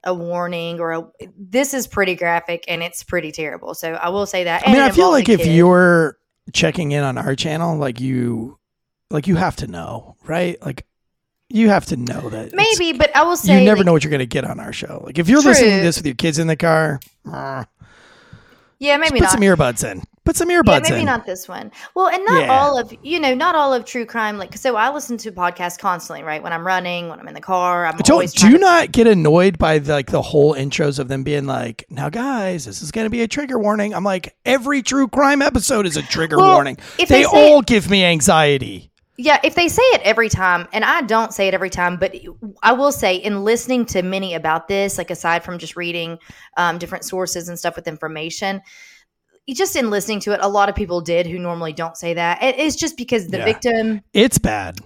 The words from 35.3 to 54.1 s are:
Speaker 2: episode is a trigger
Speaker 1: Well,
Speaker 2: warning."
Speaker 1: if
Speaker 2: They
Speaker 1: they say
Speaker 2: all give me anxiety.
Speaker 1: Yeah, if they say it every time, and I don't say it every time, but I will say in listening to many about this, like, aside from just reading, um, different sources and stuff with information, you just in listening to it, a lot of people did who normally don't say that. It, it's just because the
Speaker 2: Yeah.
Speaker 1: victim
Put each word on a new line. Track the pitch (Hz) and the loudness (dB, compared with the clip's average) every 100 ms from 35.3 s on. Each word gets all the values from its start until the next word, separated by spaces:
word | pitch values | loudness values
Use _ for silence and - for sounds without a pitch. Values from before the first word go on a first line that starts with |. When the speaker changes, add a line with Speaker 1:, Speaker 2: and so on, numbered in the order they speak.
| 285 | 2
Speaker 2:
episode | 294 247 - 240 190 | 0 0 0 0 0
is | 151 | -4
a | |
trigger | 143 156 160 - | -6 -4 0 4
Speaker 1:
Well, | 381 | 6
Speaker 2:
warning." | 381 139 - - - | 6 2 -6 -12 -4
Speaker 1:
if | 359 | 4
Speaker 2:
They | 269 | 4
Speaker 1:
they | - | 6
say | 302 302 | 8 8
Speaker 2:
all | 294 | 8
give | 220 226 175 | 6 0 2
me | 196 180 | 2 4
anxiety. | 170 147 160 147 143 113 92 - _ _ - | 2 4 4 4 2 -2 -12 -18 _ _ -4
Speaker 1:
Yeah, | 247 285 | 2 2
if | 311 349 | 2 0
they | 349 | 0
say | - 508 | 4 4
it | 453 | 4
every | 196 214 220 | 2 0 0
time, | - 185 175 175 | 0 0 0 -2
and | 208 214 | -4 0
I | 330 | 0
don't | 233 226 226 | 0 0 -2
say | - 196 | -2 -2
it | |
every | 185 185 | 0 -4
time, | - 175 180 | -2 -4 -2
but | 180 180 - - 214 - | -6 -6 -20 -18 -20 0
I | 214 | 2
will | 247 277 | 2 0
say | 269 208 185 | 0 -2 -2
in | 202 202 | -4 -2
listening | 202 233 240 254 233 | 0 -2 -2 -4 -2
to | 190 | -2
many | 180 190 190 160 | -2 -4 -6 -6
about | 156 160 - | -2 -4 -2
this, | 196 196 190 | -2 -2 -4
like, | 175 | -10
aside | 170 175 170 | -6 -2 -2
from | 170 175 | -4 -12
just | 165 - | -12 -10
reading, | 175 170 165 165 _ - - - | -8 -8 -8 -12 _ -20 -10 -4
um, | 175 170 | -2 -2
different | 170 190 - | -10 -12 -8
sources | 185 180 180 175 | -6 -6 -8 -10
and | 175 | -8
stuff | 170 165 | -8 -8
with | 165 | -12
information, | 156 160 156 160 - 196 196 _ - - _ _ _ _ _ - | -10 -12 -10 -12 -8 -6 -8 _ -20 -20 _ _ _ _ _ -14
you | |
just | 254 381 320 | -4 -4 -2
in | 233 | -2
listening | 208 190 208 | -2 -4 -6
to | 208 | -4
it, | 196 | -2
a | 202 | 0
lot | 202 202 | 2 0
of | 202 | -2
people | 196 175 | -4 -6
did | 165 170 175 | -2 -2 -2
who | 180 | -6
normally | 175 170 165 | -8 -8 -8
don't | 156 165 - | -8 -10 -8
say | 170 170 | -8 -4
that. | 170 175 | -2 0
It, | 254 262 | -2 0
it's | 302 - | -2 -2
just | 320 - | -6 -8
because | 240 233 175 | -4 -4 -4
the | 185 | -4
Speaker 2:
Yeah. | 214 | -2
Speaker 1:
victim | 220 240 226 220 214 _ | -2 -2 0 -2 -4 _